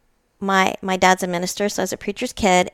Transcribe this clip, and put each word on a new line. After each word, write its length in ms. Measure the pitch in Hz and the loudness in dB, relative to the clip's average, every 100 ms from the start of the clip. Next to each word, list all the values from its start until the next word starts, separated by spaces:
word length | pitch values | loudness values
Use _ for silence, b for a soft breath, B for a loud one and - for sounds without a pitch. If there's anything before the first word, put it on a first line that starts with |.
| _ _ _ - | _ _ _ -10
my, 340 | 196 190 190 - | -2 0 0 -2
my 140 | 190 185 | -6 2
dad's 260 | 185 185 | 4 4
a 60 | 185 | 0
minister, 400 | 175 180 - 208 | -4 -6 -4 -4
so 140 | - | -4
I 20 | |
was 80 | 190 | -6
a 40 | - | -6
preacher's 360 | - 202 247 | -8 -8 -8
kid, 360 | - 196 180 180 | 0 2 4 2